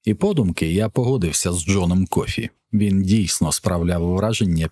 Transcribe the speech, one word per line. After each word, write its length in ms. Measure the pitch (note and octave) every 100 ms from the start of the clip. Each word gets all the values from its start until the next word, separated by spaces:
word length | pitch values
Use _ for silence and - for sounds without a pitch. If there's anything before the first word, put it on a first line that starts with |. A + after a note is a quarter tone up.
і 100 | G#2+
подумки 580 | G#2 G3 E3+ F#2+ E2 D#2+
я 160 | F2+ G#2+
погодився 640 | C3 B2 C3+ E2+ - F#2
з 120 | F2
Джоном 420 | E2 G2 F2 F#2 F#2
Кофі. 440 | - - - A#2 - _
Він 300 | G#2 G#2 G2
дійсно 500 | F#2 A2 F2+ - E2
справляв 640 | - - F2 E2+ E2+ E2+
враження 540 | F#2 A2 A2+ G2 E2 D#2+